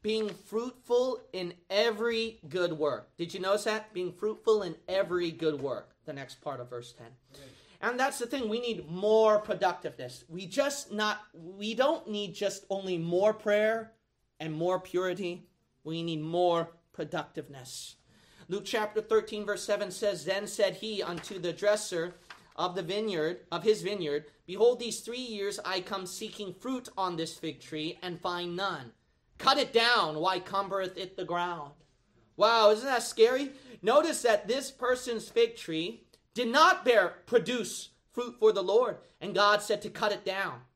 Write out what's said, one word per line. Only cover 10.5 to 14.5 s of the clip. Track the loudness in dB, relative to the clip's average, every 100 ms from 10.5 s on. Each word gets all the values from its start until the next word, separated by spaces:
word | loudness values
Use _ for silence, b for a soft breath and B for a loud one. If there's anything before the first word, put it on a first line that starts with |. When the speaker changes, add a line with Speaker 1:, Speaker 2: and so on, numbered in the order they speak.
| -2 0 -2 -8
Speaker 1:
not, | -2 -2 -2 -10
we | -20 -18 -10 -6
don't | 2 2 2 -4
need | -6 -6
just | -4 -4 -4 -8
only | -6 -4 -4
more | 0 4 4
prayer | 2 0 2 2 0 -6 _ _ _ _ _
and | -8